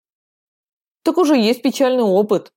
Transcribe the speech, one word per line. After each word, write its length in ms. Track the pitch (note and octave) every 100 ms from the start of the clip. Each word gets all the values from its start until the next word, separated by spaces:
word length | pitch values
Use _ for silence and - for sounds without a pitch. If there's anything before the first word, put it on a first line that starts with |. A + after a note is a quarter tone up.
| _ _ _ _ _ _ _ _ _ _
«Так 120 | E4 E4+
уже 220 | D4+ C#4
есть 240 | G#3+ B3+
печальный 400 | C4+ - B3+ B3+
опыт. 500 | G#3+ F#3 G#3 F#3 -